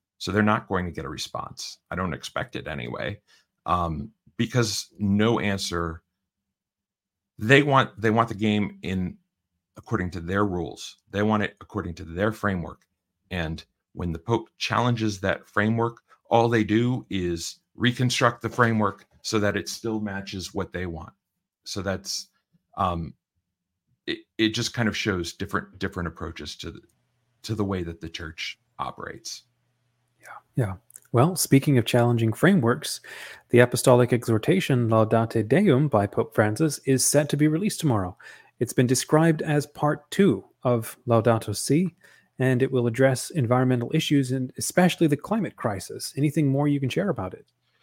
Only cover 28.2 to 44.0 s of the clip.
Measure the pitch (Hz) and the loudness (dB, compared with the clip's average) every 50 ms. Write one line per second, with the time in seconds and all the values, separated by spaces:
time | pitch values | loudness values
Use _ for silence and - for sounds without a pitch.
28.2 | 85 78 82 - - - - _ _ _ _ - 67 67 - - - - - - | -12 -12 -12 -10 -12 -12 -12 _ _ _ _ -10 -10 -10 -10 -12 -14 -14 -14 -14
29.2 | - - - - - _ _ _ _ _ _ _ _ _ _ _ _ _ _ _ | -16 -16 -16 -16 -18 _ _ _ _ _ _ _ _ _ _ _ _ _ _ _
30.2 | - - - - - _ _ - 113 95 92 - _ _ - - _ _ - 117 | -20 -20 -20 -20 -20 _ _ -4 -4 -4 -6 -10 _ _ -20 -20 _ _ 2 4
31.2 | 135 175 190 - - - 135 135 - 151 139 120 110 - - 123 120 120 120 113 | 4 4 2 -2 2 4 4 4 4 4 2 2 2 2 2 4 4 4 2 2
32.2 | 117 110 107 - - 175 202 170 117 113 127 151 - - - - - - - - | 0 0 0 2 4 4 4 4 4 2 0 0 -4 -8 -10 -10 -12 -16 -18 -16
33.2 | - - - - _ _ - 120 123 120 - 123 - 139 123 123 123 - 127 113 | -16 -18 -18 -20 _ _ 6 6 6 6 2 2 4 6 6 6 6 4 2 0
34.2 | - - 113 107 - - 175 190 - - 139 123 117 113 113 110 110 110 117 113 | 0 0 0 0 2 0 0 0 0 0 0 0 2 4 4 4 4 4 2 2
35.2 | 113 113 - 113 104 107 131 175 214 196 131 127 156 143 - 104 101 104 - - | 2 0 -2 -2 0 2 2 4 4 4 4 4 4 2 2 2 2 0 0 -2
36.2 | 110 - - - 107 107 107 - 160 151 139 - - 135 135 123 - - - 147 | -4 0 0 0 2 2 2 0 0 -2 -2 -2 0 0 2 2 2 2 2 2
37.2 | 151 147 - 143 151 151 151 165 208 220 - - 165 147 117 104 92 90 - - | 2 2 2 2 2 2 2 0 -2 -4 -4 -2 0 0 2 0 0 -4 -6 -12
38.2 | - - - - _ _ _ - 123 - - - 127 120 131 - - - 156 156 | -20 -20 -20 -20 _ _ _ -6 -6 -2 2 2 2 2 2 0 2 2 4 4
39.2 | 165 165 156 156 - 160 147 147 139 - - - - 147 151 - - _ - - | 6 4 2 2 0 0 0 0 0 -2 -4 -2 -2 -2 -2 -2 -6 _ 0 4
40.2 | 202 180 110 95 - _ _ _ - 127 123 113 110 - - - - 120 117 113 | 4 4 4 2 -2 _ _ _ -2 0 0 0 -2 -6 -12 -6 0 2 4 4
41.2 | 107 120 113 110 - - 101 - - - 139 165 190 170 - _ _ - _ _ | 6 4 2 2 0 -4 -6 -4 -2 0 2 2 0 0 -4 _ _ -20 _ _
42.2 | _ _ _ - 131 131 131 120 131 131 131 127 120 120 113 127 131 135 127 - | _ _ _ 0 0 2 2 2 2 2 2 0 0 0 2 2 2 2 2 0
43.2 | - - - 165 120 110 123 127 131 127 127 120 117 - - 160 | -4 -4 -2 -2 0 2 2 4 4 2 2 2 2 2 2 0